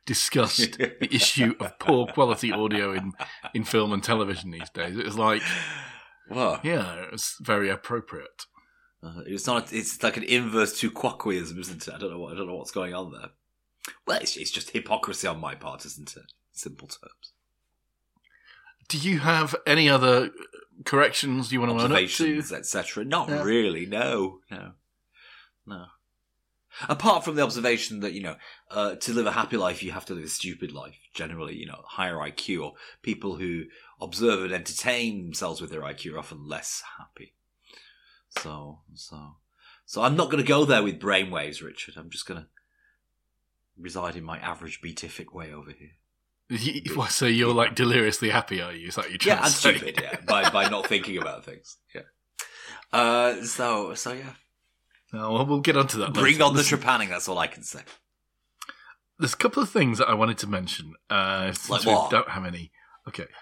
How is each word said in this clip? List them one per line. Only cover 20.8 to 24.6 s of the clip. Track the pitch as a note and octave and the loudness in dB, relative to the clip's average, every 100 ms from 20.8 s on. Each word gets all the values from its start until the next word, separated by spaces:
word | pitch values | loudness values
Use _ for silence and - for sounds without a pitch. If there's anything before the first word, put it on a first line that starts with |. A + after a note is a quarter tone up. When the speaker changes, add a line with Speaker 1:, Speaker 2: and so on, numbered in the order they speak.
Speaker 1:
corrections | C3 C#3 D3+ - C#3+ C3 A#2 | 2 4 6 4 0 -2 0
you | B2+ | 0
wanna | A#2+ | 2
own | A#2 | 2
up | B2 | 4
to? | - | 4
Speaker 2:
Observations, | F#3 - D#3+ D3+ D3 | 2 2 2 0 -2
et | - - | -6 -4
cetera? | G2 - G2+ | -4 -4 -6
Not | B2+ E3+ D#3 | -2 -2 0
Speaker 1:
Yeah. | D3 | -2
Speaker 2:
really. | G2 A#2 G#2+ E2 F#2 | 2 4 4 0 -4
No, | G#2 C3 A#2 F#2+ - - | -2 0 0 -2 -4 -16
no, | F#2+ | -16